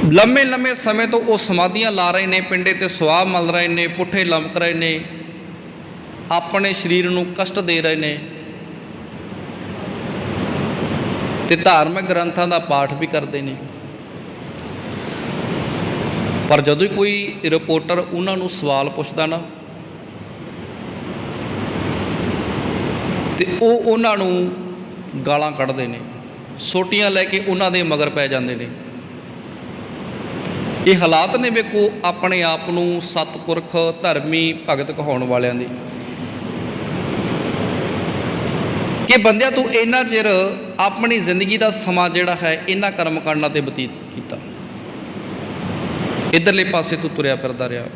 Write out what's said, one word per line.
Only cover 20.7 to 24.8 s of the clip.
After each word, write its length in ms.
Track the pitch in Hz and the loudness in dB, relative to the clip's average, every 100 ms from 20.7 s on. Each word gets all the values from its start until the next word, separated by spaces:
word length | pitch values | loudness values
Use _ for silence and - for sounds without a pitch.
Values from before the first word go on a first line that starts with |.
| - - - - - - - - - - - - - - - - - - - - - - - - - - - | -12 -10 -10 -8 -8 -8 -6 -6 -4 -4 -4 -4 -2 -2 -2 -2 -2 -2 -2 -2 -2 -2 -2 -2 -2 -2 -2
ਤੇ 80 | - 180 | 0 2
ਉਹ 180 | 226 240 | 4 4
ਉਹਨਾਂ 360 | 233 226 226 208 | 4 4 4 2
ਨੂੰ 360 | 190 180 180 180 - - | 2 2 0 -4 -10 -10